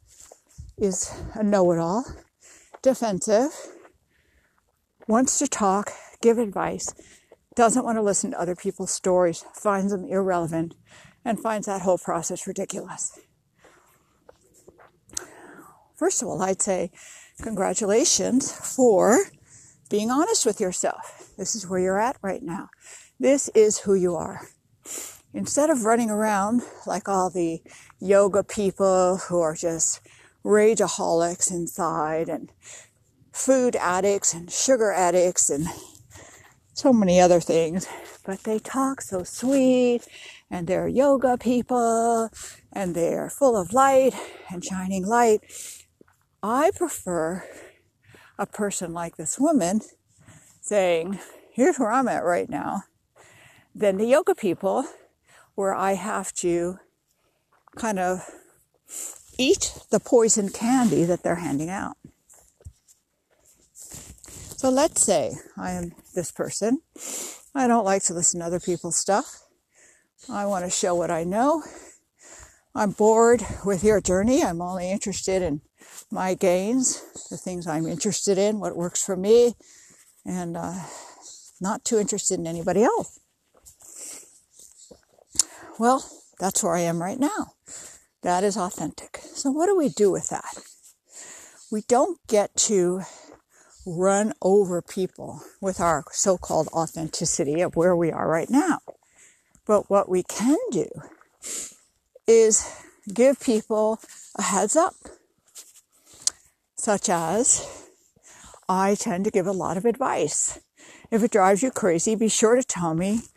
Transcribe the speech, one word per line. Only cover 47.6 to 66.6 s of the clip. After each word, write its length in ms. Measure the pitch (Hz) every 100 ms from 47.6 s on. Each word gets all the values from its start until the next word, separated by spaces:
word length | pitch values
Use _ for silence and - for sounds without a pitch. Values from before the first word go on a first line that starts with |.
| - _ _ _ _ - - -
a 80 | 202
person 480 | - 202 - 170
like 220 | 170 170 -
this 240 | 156 -
woman 400 | 311 285 170 214 - _ _ _ - - _ _ -
saying, 540 | 208 185 165 175 190 - - _
"Here's 260 | - 330 269
where 140 | 214
I'm 160 | 254 233
at 160 | -
right 260 | 170 175 -
now," 340 | - 151 190 - _ _ _ - - - _ _
than 240 | - 208 190
the 80 | 233
yoga 300 | 285 381 359
people, 500 | 190 160 190 220 311 - _ _ _ _ _
where 200 | - 190
I 200 | 190 190
have 400 | 190 208 196 185 -
to 440 | 175 170 175 185 _ _ _ _ _ _ _ _ _ -
kind 240 | 226 190
of 300 | 180 185 - - _ _ _ _ - - - - - -
eat 360 | 269 392 - - -
the 100 | 208
poison 500 | - 247 226 214 196
candy 540 | - 226 262 220 147
that 200 | 170 170
they're 120 | - 170
handing 340 | 156 139 165
out. 280 | 190 - - - _ _ - _ _ - _ _ _ _ _ _ _ _ _ _ - - - - - - - - - 262
So 40 |
let's 360 | 262 330 - -
say 300 | 165 113 147 - 190
I 140 | 185
am 220 | 180 175 - - 185
this 160 | 160
person. 500 | - 139 -